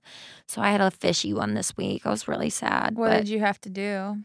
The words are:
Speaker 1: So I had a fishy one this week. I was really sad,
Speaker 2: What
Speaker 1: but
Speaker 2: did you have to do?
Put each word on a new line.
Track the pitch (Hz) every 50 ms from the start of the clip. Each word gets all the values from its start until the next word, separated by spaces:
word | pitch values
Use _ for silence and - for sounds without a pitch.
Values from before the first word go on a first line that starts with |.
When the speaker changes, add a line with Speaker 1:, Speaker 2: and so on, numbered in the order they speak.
| - - - - - - - - _
Speaker 1:
So | - - 214
I | 208 202
had | 208 202
a | 196 190
fishy | - - - 180 170 - - - 208
one | 202 202 208 214
this | 202 185 - -
week. | - 190 - 196 - -
I | -
was | 214 214 -
really | - - - - -
sad, | - - - - - - - - 220
Speaker 2:
What | 233 226 220
Speaker 1:
but | 220 214
Speaker 2:
did | 214 202
you | 220 214
have | 214 202 196 -
to | - 202
do? | 185 196 202 208 202 190 190 202 208 208